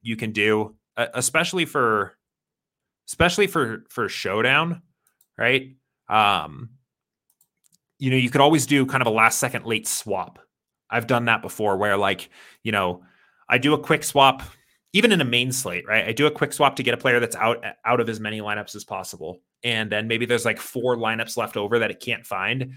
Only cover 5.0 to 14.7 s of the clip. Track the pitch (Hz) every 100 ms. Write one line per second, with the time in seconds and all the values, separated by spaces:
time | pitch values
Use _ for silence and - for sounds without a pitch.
5 | _ _ _ - 113 135 135 - _ _
6 | - 107 104 95 76 69 113 _ _ _
7 | _ _ _ _ _ _ _ _ _ -
8 | 131 131 123 139 143 156 120 143 131 131
9 | 117 110 113 - 127 120 117 110 - -
10 | 110 95 90 - _ _ _ _ - 113
11 | 117 123 120 113 95 - 107 95 104 98
12 | 98 95 - - - _ 113 104 90 90
13 | - _ _ _ - 123 139 147 147 151
14 | - 143 135 131 - - _